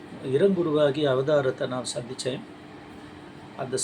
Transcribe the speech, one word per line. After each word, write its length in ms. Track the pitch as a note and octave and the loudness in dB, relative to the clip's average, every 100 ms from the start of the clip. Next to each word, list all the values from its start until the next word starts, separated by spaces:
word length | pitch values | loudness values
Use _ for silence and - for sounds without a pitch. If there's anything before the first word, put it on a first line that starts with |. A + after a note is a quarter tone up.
| - - C#3 | -10 -12 0
இறங்குருவாகி 720 | C3+ G3 F3+ E3+ D3+ D3 C3+ D3 | 4 4 4 2 4 4 4 2
அவதாரத்தை 640 | C3 C#3 D3 C3 B2+ B2+ | 2 4 4 2 0 -2
நான் 180 | B2+ A#2 | -4 -4
சந்திச்சேன். 460 | C#3+ A#2+ C3 C3 A#2+ - - - - - - - - - - - - | -6 -8 -6 -6 -6 -10 -18 -18 -18 -18 -18 -18 -18 -18 -18 -18 -10
அந்த 200 | C3 B2+ | -4 -2